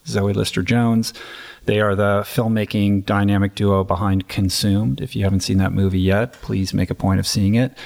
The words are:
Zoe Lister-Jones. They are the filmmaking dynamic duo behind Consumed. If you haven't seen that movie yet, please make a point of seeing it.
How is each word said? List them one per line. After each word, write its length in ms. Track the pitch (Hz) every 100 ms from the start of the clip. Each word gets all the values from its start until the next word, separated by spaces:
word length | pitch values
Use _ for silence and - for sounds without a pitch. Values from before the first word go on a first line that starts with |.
| -
Zoe 260 | 107 101
Lister-Jones. 800 | 101 104 - 92 120 117 113 113 - - - - - -
They 140 | 104
are 140 | 107
the 260 | 98 101 101 101
filmmaking 800 | - 113 110 104 107 101 101 98
dynamic 480 | 101 101 101 98
duo 300 | - 101 95
behind 440 | 95 90 101 95 -
Consumed. 720 | - 98 - 104 101 117 135
If 160 | - -
you 80 |
haven't 160 | 98 95
seen 160 | - 95
that 140 | 95
movie 260 | 98 98 92
yet, 360 | 92 101 120
please 400 | - - 101 95
make 160 | 95 92
a 40 |
point 260 | 92 98 95
of 60 | 98
seeing 280 | 107 98
it. 180 | 113 127 -